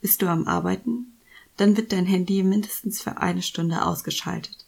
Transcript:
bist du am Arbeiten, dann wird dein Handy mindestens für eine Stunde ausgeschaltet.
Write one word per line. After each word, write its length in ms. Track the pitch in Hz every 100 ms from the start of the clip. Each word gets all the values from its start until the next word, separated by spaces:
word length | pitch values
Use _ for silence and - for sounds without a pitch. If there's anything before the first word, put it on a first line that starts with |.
bist 220 | 190 -
du 60 | 185
am 180 | 165 -
Arbeiten, 720 | 175 180 185 240 240 - - _ - - -
dann 200 | 202 208
wird 160 | 220
dein 140 | 190 180
Handy 360 | 185 180 196
mindestens 580 | 190 208 208 - 202 185
für 180 | - -
eine 240 | 175 180
Stunde 420 | 180 - 165 165
ausgeschaltet. 840 | 170 170 - 160 175 175 - -